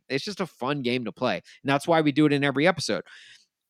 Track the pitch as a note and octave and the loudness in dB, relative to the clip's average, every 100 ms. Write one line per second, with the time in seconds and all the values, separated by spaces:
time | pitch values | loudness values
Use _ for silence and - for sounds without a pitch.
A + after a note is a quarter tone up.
0 | - C3 G#3 G3 F#3 - B2 D3 A#2+ B2+ | -6 -6 -4 -8 -8 -6 -4 -2 -2 -2
1 | A2+ - B2+ F#2 - - B2+ C#3 - E3 | -4 -4 -2 -2 -6 -8 0 0 2 2
2 | D3+ C#3 D3+ C#3+ C#3 C3+ D#3+ F#3+ - F#2+ | 4 4 4 4 0 2 2 0 -2 -4
3 | - - - - _ _ | -6 -18 -20 -20 _ _